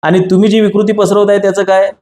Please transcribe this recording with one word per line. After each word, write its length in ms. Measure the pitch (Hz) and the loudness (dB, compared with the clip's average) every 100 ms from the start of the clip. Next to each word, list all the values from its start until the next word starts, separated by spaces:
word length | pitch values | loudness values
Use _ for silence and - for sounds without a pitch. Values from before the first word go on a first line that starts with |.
आणि 180 | 156 185 | 0 -2
तुम्ही 300 | 180 190 208 | 0 0 2
जी 100 | 220 | 2
विकृती 340 | 208 202 208 | 0 0 -2
पसरवताय 440 | 214 196 202 208 202 | 0 0 0 2 0
त्याचं 260 | 196 190 | 0 -2
काय? 280 | 190 190 196 - | 0 0 -2 -6